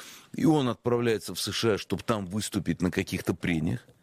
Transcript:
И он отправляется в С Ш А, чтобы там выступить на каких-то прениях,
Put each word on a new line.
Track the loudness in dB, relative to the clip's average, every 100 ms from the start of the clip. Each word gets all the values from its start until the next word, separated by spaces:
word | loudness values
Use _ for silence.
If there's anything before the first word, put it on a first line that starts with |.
| -18 -20 -12
И | 2
он | 4 4 2
отправляется | -2 0 2 2 0 -2
в | -6
С | -4
Ш | 0 2
А, | 2
чтобы | 0 -4
там | 0 -2 0
выступить | -4 -2 -2 -2 0
на | 2
каких-то | 0 -2 -2 -2
прениях, | -2 0 0 0 -4 -8 _